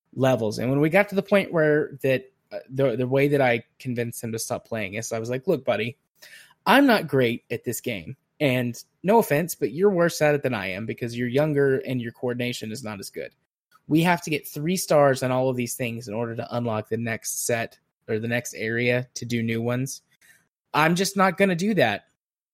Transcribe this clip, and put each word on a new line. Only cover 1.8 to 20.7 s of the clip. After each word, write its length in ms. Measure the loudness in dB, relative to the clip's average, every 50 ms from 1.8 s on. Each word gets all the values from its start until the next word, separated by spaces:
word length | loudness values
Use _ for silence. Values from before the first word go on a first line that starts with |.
| 0 -2 -6 -4 0
that, 280 | 0 0 0 -2 -8 _ _ _ _
uh, 80 | -14 -14 -12 -6
the, 280 | -2 0 0 2 2
the 100 | 0 -2
way 220 | 0 2 2 4 4
that 120 | 4 4
I 220 | 4 4 2 0 -2 _ _ -12
convinced 440 | -8 -6 -4 -4 -4 -6 -6 -8 -8
him 100 | -8 -6
to 60 | -6
stop 280 | -6 -6 -6 -8 -8
playing 260 | _ -8 -6 -6 -6 -6
is 180 | -8 -8 -6
I 60 | -6
was 140 | -6 -4 -4
like, 160 | -6 -4 -2
"Look, 180 | -2 -2 0 0
buddy, 320 | -2 -2 0 -2 -4 -8 _ _ _ _ _ -20 -20 -20 -20 -20 _ _ _ 2
I'm 180 | 4 6 6 8
not 220 | 6 4 4 2
great 380 | 2 2 2 4 2 2 -2 -6 -8
at 140 | -10 -8 -6
this 180 | -6 -8 -6
game." 340 | -6 -6 -8 -8 -8 -12 -16 -18 _ _ _ -2
And 340 | 0 0 2 0 -2 -4 -6 -8 -14 _ _ _ 0
no 160 | 2 4 4
offense, 340 | 4 4 2 0 0 -2 -4
but 180 | -4 -4 -4
you're 200 | 0 2 2 2
worse 280 | 4 4 2 2 2 2
at 140 | 2 2 2
it 80 | 2
than 140 | 0 -2 -2
I 160 | -2 -2 -4
am 160 | -4 -6 -6
because 280 | -8 -6 -6 -6 -6 -4
you're 120 | -4 -4
younger 500 | 0 0 2 2 2 2 2 4 4 2
and 240 | 0 -2 -2 -4 -4
your 100 | -4 -6
coordination 600 | -8 -6 -6 -4 -4 -2 -4 -4 -4 -6 -8 -10
is 120 | -10 -8 -10
not 160 | -10 -10 -10
as 120 | -12 -12
good. 240 | -10 -10 -12 -12 -14 _ _ _ _ _ _ _ _ _ _
We 140 | 0 2 2
have 220 | 4 4 2 0 0
to 80 | -4
get 160 | -4 -4 -6
three 300 | -8 -10 -6 -4 -2 -2
stars 440 | -2 0 2 4 6 6 6 4 2
on 100 | 0 0
all 180 | 0 0 0 0
of 60 | 0
these 200 | -2 -4 -4 -4
things 320 | -6 -6 -6 -6 -8 -8
in 80 | -8 -6
order 200 | -6 -6 -6 -6
to 200 | -8 -8 -6 -6
unlock 340 | -4 -2 -2 -2 -4 -4 -4
the 80 | -4
next 480 | -4 -4 -4 -6 -6 -6 -8 -8 -6 -2
set 320 | -2 -2 -2 -2 -6 -10 _ _ _ _ _ _ -6
or 80 | -4
the 100 | -4 -2
next 280 | -2 -2 -2 -4 -6 -8
area 520 | -6 -4 -4 -2 0 2 2 2 0 -2 -6 -10
to 120 | -12 -6
do 180 | -4 -2 -2 -2
new 180 | -2 -2 -2
ones. 400 | -2 -2 -2 -2 -4 -6 -8 -12 -18 _ _ _ _ _ _ _ _ _ _ _ _ _